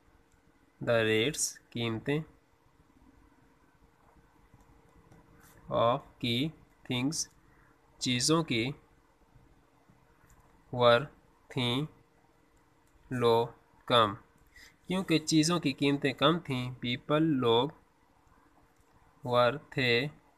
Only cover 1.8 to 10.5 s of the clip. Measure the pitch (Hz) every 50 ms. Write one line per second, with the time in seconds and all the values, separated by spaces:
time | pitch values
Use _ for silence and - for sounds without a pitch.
1.8 | 117 117 113 110 107 - 143 151 160 - - _ _ _ _ _ _ _ _ _
2.8 | _ _ _ _ _ - _ _ _ _ _ _ _ _ _ _ _ _ _ _
3.8 | _ _ _ _ _ _ _ _ _ _ _ _ _ _ - - _ _ _ _
4.8 | _ _ _ - - _ - - - _ - - - - - - - - - 120
5.8 | 117 117 123 139 - - - - - 123 117 120 139 160 156 - _ _ _ _
6.8 | - - 131 123 127 139 160 156 - - _ _ _ _ _ _ _ _ _ _
7.8 | _ _ _ _ - 131 127 123 123 143 156 165 160 160 - 117 113 131 143 -
8.8 | - _ _ _ _ _ _ _ _ _ _ _ _ _ _ _ _ _ _ _
9.8 | _ _ _ _ _ _ _ _ _ _ - - _ _